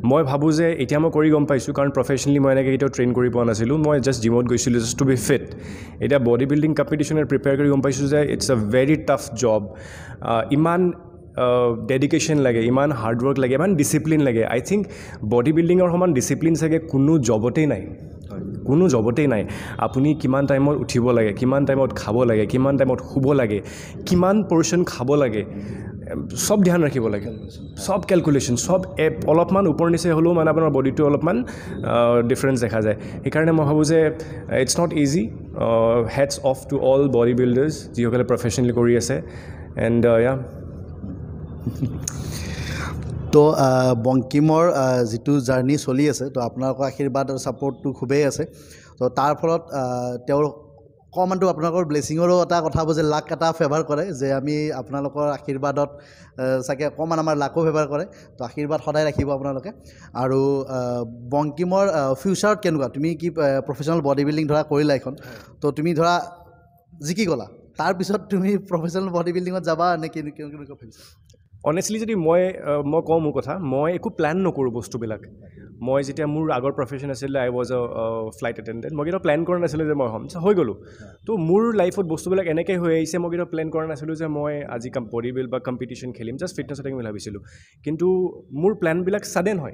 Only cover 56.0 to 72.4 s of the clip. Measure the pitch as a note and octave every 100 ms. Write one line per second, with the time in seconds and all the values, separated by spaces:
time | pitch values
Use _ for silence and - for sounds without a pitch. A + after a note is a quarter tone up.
56 | - - - - C3 C3 B2+ C3+ D3 -
57 | D#3+ E3 D#3 D3 C#3 E3+ D#3+ D3+ D3 D3
58 | F3+ - - - A#2+ - D3 D#3 D3+ D3+
59 | D#3 C#3 C#3 C3+ C#3 C3+ - - - -
60 | - A#2 C3 C3+ C#3 C#3 C3+ C3 B2 B2
61 | A#2 A#2 B2 C#3+ D3+ C#3+ F3+ F#3+ G3 D#3+
62 | C3+ C3 G3 F3+ G#3 G#3 F3+ D#3 B2+ C#3
63 | D#3+ D#3+ E3+ D#3+ C#3+ C3+ C3+ C#3+ D3 E3+
64 | C#3+ C#3 C#3+ D#3 D3+ D3+ D3+ D3 D3+ C3+
65 | B2+ C#3 - - - - D3 C#3 D#3+ D#3
66 | E3+ F3 - - - - _ _ _ D#3+
67 | D3 F#3 G3+ C3+ G2 - - - D#3+ F#3
68 | F#3+ G3+ G#3 G3 F#3+ G3+ G3 F3 E3 F3+
69 | F#3+ F3 E3+ F3 F3+ F#3 E3+ D#3+ F3 E3+
70 | D#3+ D#3+ D3 - D3+ D3 C#3 C#3+ A2+ -
71 | - _ _ _ _ - - E3 F#3+ G#3+
72 | A3 A3 D#3+ F3